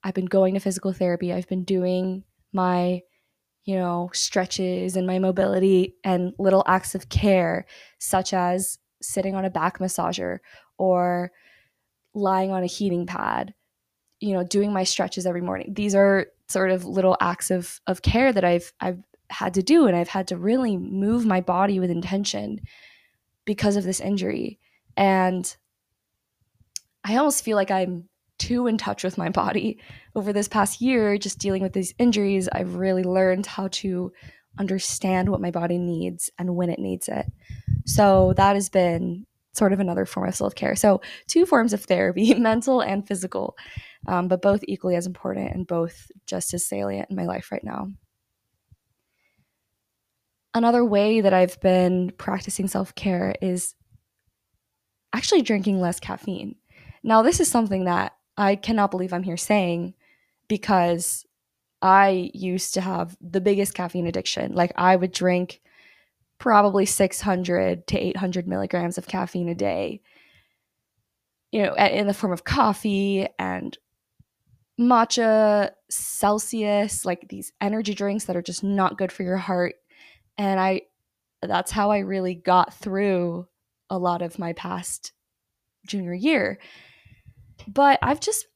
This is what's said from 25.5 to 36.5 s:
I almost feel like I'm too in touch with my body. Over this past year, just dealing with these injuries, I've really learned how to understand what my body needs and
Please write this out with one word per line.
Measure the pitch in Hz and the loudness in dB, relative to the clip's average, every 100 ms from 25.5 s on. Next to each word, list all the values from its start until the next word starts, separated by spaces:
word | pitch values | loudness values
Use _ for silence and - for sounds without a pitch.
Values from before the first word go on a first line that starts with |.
| - _ _ _ _ _ _ _ _ _ _ _ - _ _ | -12 _ _ _ _ _ _ _ _ _ _ _ -18 _ _
I | 196 226 | -2 2
almost | 294 277 | 2 0
feel | - 214 | 0 0
like | 196 | 2
I'm | 190 185 175 175 _ _ _ | 0 0 -4 -12 _ _ _
too | - 240 247 | -4 0 0
in | 220 | 0
touch | - 202 | -2 -4
with | 190 190 | -4 -4
my | 170 | -2
body. | 190 180 208 214 - - - _ | 0 0 0 -2 -6 -14 -20 _
Over | - 202 | -6 -2
this | 202 202 | -2 0
past | 220 196 - | 0 0 0
year, | 240 254 214 202 | 0 2 2 0
just | 208 - | -4 -6
dealing | 196 190 | -4 -2
with | 190 | -2
these | 196 180 - | -2 -6 0
injuries, | 240 214 202 196 180 | 2 2 2 0 0
I've | - 180 175 | 0 -2 0
really | 190 185 | 0 2
learned | 180 185 185 185 202 | 2 4 4 2 -2
how | - 190 | -6 -6
to | - 196 180 180 - - - _ - | -4 -4 -4 -4 -8 -20 -20 _ -6
understand | 196 190 - - 190 185 185 | -2 -2 -4 -4 0 2 2
what | 190 | 0
my | 185 | -2
body | 175 175 175 | -2 -2 -2
needs | 175 165 180 175 - - | -2 -2 -4 -4 -10 -6
and | 180 | -4